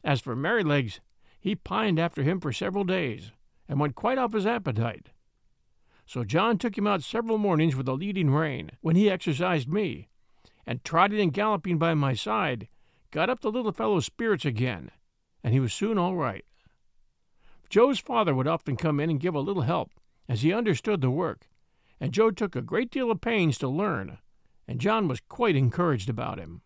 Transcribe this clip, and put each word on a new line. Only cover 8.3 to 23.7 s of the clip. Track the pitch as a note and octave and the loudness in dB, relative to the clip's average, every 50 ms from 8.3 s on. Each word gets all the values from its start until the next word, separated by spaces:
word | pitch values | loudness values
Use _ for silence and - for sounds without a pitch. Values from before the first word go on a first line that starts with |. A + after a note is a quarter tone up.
| C3+ D3+ D#3+ D3+ C3 A2+ D#2 - - _ | 4 4 2 0 -2 -6 -10 -12 -16 _
when | - D#3+ E3 | 0 4 4
he | F#3 G#3 G#3 | 6 6 4
exercised | F#3 F3+ - F#3 C#3+ B2+ - F#3 F3 D3+ B2 | 2 2 0 -2 0 0 0 2 2 0 0
me, | B2+ E3 G#3 G#3+ D#3 - D2+ - _ _ _ _ _ _ _ _ - _ _ _ | 0 -2 -2 -2 -2 -6 -8 -14 _ _ _ _ _ _ _ _ -20 _ _ _
and | - - A#2+ _ | -8 -8 -8 _
trotting | - D#3+ E3 F#3 G3+ G#3 G#3+ | -2 2 4 4 4 4 2
and | G3+ E3+ B2+ | 0 2 2
galloping | G3 G#3 A3 G#3+ F3+ - F#3+ F3 | 0 0 0 0 -2 0 -2 0
by | D3+ E3 E3 E3 | 2 2 2 2
my | D3+ C#3+ C3+ B2+ | 2 2 0 0
side, | - - G#3+ G#3+ A3 F#3+ D3+ B2+ A2+ A2 - _ _ _ _ _ _ _ _ | -2 -2 -2 -2 0 0 -2 -2 -4 -8 -16 _ _ _ _ _ _ _ _
got | - D3 E3 G#3+ | -2 -2 0 0
up | B3+ - | 0 -2
the | - A3+ | -2 -2
little | G#3+ B3+ A#3+ G#3+ - | -2 0 -2 -2 -2
fellow's | - A3+ A3 G#3 E3+ A#2+ | -2 0 2 2 2 0
spirits | - _ - A#3 A3+ G3+ C#3+ - | -2 _ -4 0 0 0 0 0
again, | D3 A#2 G#2+ B2+ B2+ G#2+ E2+ C2 - _ _ _ _ _ _ _ _ _ _ - | -4 -2 0 -2 -2 -2 -6 -10 -16 _ _ _ _ _ _ _ _ _ _ 0
and | A2 A#2 | 2 2
he | C3+ | 4
was | C3 A2+ - | 2 2 -2
soon | - F#3 A3 A3+ | -2 -2 0 0
all | G3 F3 F#3 F#3+ | 0 0 0 -2
right. | F3 C#3+ A#2+ F#2+ - - _ _ _ _ - _ _ _ _ _ _ _ _ _ _ _ _ _ _ _ - - - _ - | -2 -4 -4 -6 -8 -16 _ _ _ _ -20 _ _ _ _ _ _ _ _ _ _ _ _ _ _ _ -20 -20 -20 _ 0
Joe's | - G3 A#3+ C#4 C4+ - | 4 6 6 6 4 -2
father | - - B3 A3+ G#3+ E3+ C#3 | -4 -2 0 0 2 2 2
would | B2+ C3 | 2 2
often | D3 E3 E3 - - C3+ | 0 -2 -2 -2 -4 -4
come | - - D#3 D3 C#3+ | -2 0 0 0 0
in | D3+ E3+ | 0 0
and | D#3+ C3+ | -2 0
give | D3+ F3+ E3 | -2 -2 -2
a | C#3+ | -2
little | C#3 F#3+ G3+ F#3 A#2+ | -4 -2 -2 -2 0
help, | B2+ E3+ E3+ - - _ - _ _ _ _ _ - | 0 0 -2 -4 -6 _ -20 _ _ _ _ _ -6
as | B2 G#2 B2+ | -4 2 2
he | D#3+ F#3+ | 2 2
understood | A3+ A#3+ G#3+ D#3+ - - A3 G#3 E3+ | 2 2 0 0 0 0 -2 0 0
the | C3 B2+ | 0 0
work, | B2+ D#3+ F3+ D#3 F#2 - - _ _ _ _ _ _ _ _ _ _ _ | 0 0 -2 -4 -6 -8 -16 _ _ _ _ _ _ _ _ _ _ _
and | - - - | -6 -2 2
Joe | G3+ A3 A3+ | 2 2 2
took | F#3+ - A3 F#3+ - | 2 0 -4 -4 -2
a | B2 | -6
great | - - - G#3 B3+ A#3+ | -6 -2 -2 -2 -2 -2
deal | - C#4 B3+ A#3 | -4 -4 0 0
of | A3 - | -2 -2
pains | - A#3 A#3 G#3 F3 D#3 B2+ | -2 -2 0 2 2 2 2
to | - - | 0 -2
learn, | B2+ | -2